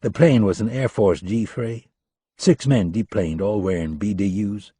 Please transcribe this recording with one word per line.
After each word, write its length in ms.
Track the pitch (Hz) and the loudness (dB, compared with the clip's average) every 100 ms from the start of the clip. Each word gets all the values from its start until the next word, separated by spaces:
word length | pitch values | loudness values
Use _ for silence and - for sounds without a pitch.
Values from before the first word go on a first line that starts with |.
The 100 | 120 | -6
plane 320 | - 165 127 104 | 2 4 6 4
was 140 | 87 | 0
an 80 | 107 | -4
Air 200 | 123 127 | -2 -4
Force 320 | - 101 80 | 2 2 2
G 240 | 92 113 110 | -2 -4 -4
Frey. 420 | - 117 117 _ _ _ _ _ _ | -6 -8 -10 _ _ _ _ _ _
Six 300 | - 165 131 | 2 2 4
men 240 | 131 90 | 2 2
deplaned, 500 | 95 110 110 87 78 | -2 -4 -2 -2 -2
all 200 | 95 107 | -2 -2
wearing 340 | 95 92 80 78 | -2 -2 -4 -4
B 180 | 101 | -4
D 120 | 98 98 | -2 -2
Us. 440 | 95 104 104 - | -2 -4 -6 -12